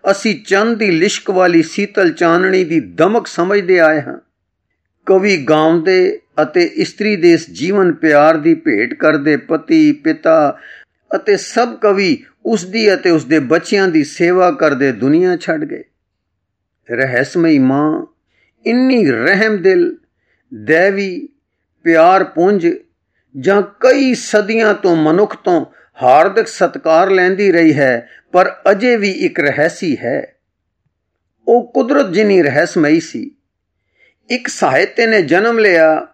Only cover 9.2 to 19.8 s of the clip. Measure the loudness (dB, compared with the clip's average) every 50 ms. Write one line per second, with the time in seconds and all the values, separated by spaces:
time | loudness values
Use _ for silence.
9.2 | 0 -2 -2 -2 -2 -6 -6 -6 -2 0 2 2 4 2 0 0 -2 -4 -4 -2
10.2 | 0 2 2 2 2 0 -4 -8 -20 -20 -20 -20 _ _ _ _ _ _ -8 -4
11.2 | 0 0 -2 -2 -2 -6 -4 -4 -4 -4 -4 -2 0 0 0 2 0 -2 -2 -4
12.2 | -6 _ _ _ _ -4 -4 -4 -4 -6 -6 0 0 0 0 2 0 0 0 0
13.2 | 0 0 -2 -2 0 0 -2 -2 -2 -2 -2 0 0 0 0 0 -2 -2 -4 -2
14.2 | 0 0 2 2 2 0 0 0 -2 -2 0 0 -2 -2 -2 -2 -2 0 0 2
15.2 | 2 0 -2 -4 -4 -6 -6 -6 -6 -10 -12 -14 -16 _ _ _ _ _ _ _
16.2 | _ _ _ _ _ _ _ _ _ _ _ _ _ -8 -4 -4 -4 -2 0 -2
17.2 | -2 -2 -2 0 2 2 2 2 2 2 0 0 -2 -2 -4 -6 -10 _ _ _
18.2 | _ _ _ _ _ _ _ _ _ -2 -2 0 0 2 2 2 2 0 0 0
19.2 | 0 0 0 0 0 -2 -2 0 0 2 2 2